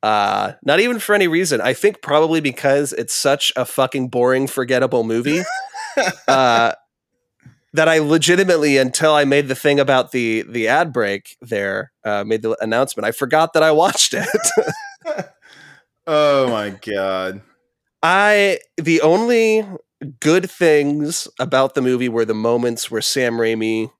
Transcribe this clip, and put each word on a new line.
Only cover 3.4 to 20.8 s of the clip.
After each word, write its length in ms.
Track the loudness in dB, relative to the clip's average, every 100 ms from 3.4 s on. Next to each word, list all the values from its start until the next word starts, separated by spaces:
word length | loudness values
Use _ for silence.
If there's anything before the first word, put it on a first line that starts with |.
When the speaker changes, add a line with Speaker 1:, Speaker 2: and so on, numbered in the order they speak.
| 0
Speaker 1:
a 100 | -2
fucking 440 | -6 -2 -2 -2 -4
boring, 400 | 0 2 2 -2
forgettable 560 | -4 -2 0 2 0
movie 380 | 0 -2 -2 -2 -4 -8 -10 -14 -8
Speaker 2:
<laughs> 420 | -4 -4 -4 0
Speaker 1:
uh, 440 | 2 4 2 0 -2 _ _ _ _ _ _ -20 _ _
that 160 | 0 2
I 100 | 2
legitimately, 760 | 4 2 4 2 4 2 4 2
until 380 | 2 2 2
I 100 | 4
made 220 | 4 2 0
the 60 |
thing 240 | -2 0 2
about 320 | 2 2 0
the, 340 | -2 -2 -2 -4
the 180 | -4 0
ad 260 | 0 0
break 440 | -2 -2 -4 -10 -20
there, 520 | -8 -4 -2 -4 -8 _
uh, 200 | -6 -4
made 180 | -2 -4
the 140 | -2 -4
announcement, 460 | -2 -2 -2 -2 -6
I 60 |
forgot 400 | -4 0 2 2
that 100 | 2
I 80 | 2
watched 440 | 4 2 2 -2
it. 120 | -2 -6 -4 -2 0 -2 -4 -12 -16 -10
<laughs> 200 | -10 -10 _ _ -20 -20 -20 _ _ -4
Speaker 2:
Oh, 420 | 2 4 4 2
my 220 | 0 -4
God. 720 | -8 -6 -4 -2 -2 -4 -8 -16 _ _ _ _ _
Speaker 1:
I, 560 | 0 2 4 2 2 -2 _ -8
the 240 | 0 2
only 640 | 4 2 2 2 2 0 -2 -12 _ _ -16 -6
good 280 | 0 0 0
things 760 | 0 2 4